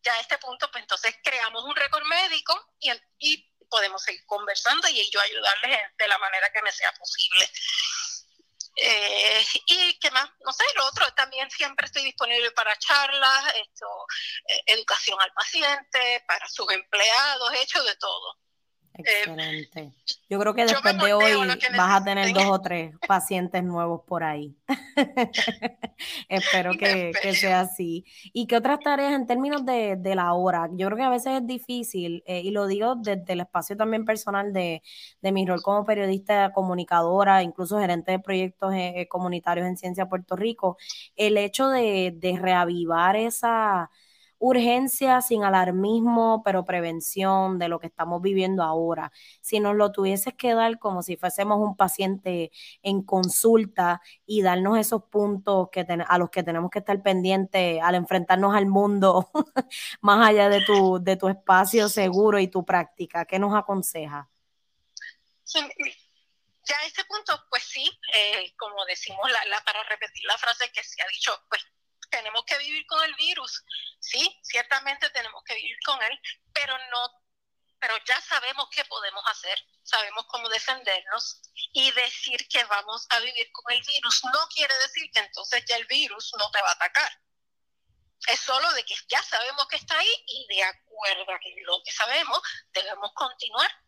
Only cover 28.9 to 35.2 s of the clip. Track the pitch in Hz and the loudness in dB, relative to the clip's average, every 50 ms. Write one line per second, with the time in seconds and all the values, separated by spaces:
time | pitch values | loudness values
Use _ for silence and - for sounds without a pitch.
28.9 | 285 277 277 277 285 277 254 233 240 247 262 285 294 294 262 254 254 240 220 208 | 2 2 2 0 0 0 0 -2 -2 -2 0 -2 -2 -2 -2 -2 0 0 0 0
29.9 | 190 185 180 190 196 185 180 175 175 180 180 185 175 170 165 165 175 180 185 196 | -2 -2 -2 -2 0 0 2 2 2 2 2 2 2 2 0 -2 -2 -2 -2 -2
30.9 | 208 226 262 262 247 240 240 262 262 269 240 233 254 233 - - 247 247 233 233 | 0 0 0 0 0 0 0 -2 -2 -2 -2 -4 -6 -8 -8 -6 -6 -6 -6 -6
31.9 | - 190 175 170 170 175 _ - 180 180 175 196 208 208 202 196 196 202 220 240 | -6 -6 -4 -4 -6 -8 _ -6 -6 -4 -4 -2 -2 0 0 0 0 0 0 0
32.9 | 262 240 220 208 202 190 175 - 185 175 175 - _ 233 220 - 202 208 220 220 | 0 -2 -2 -4 -4 -4 -4 -4 -4 -4 -4 -2 _ -4 -4 -4 -2 -2 0 0
33.9 | 220 220 220 226 220 214 - 208 202 196 202 208 196 190 180 175 160 160 _ - | 0 -2 0 0 -2 -2 -2 -2 -2 -2 -2 0 -2 -2 0 -2 -2 -6 _ -16
34.9 | - - - - _ _ | -20 -20 -20 -20 _ _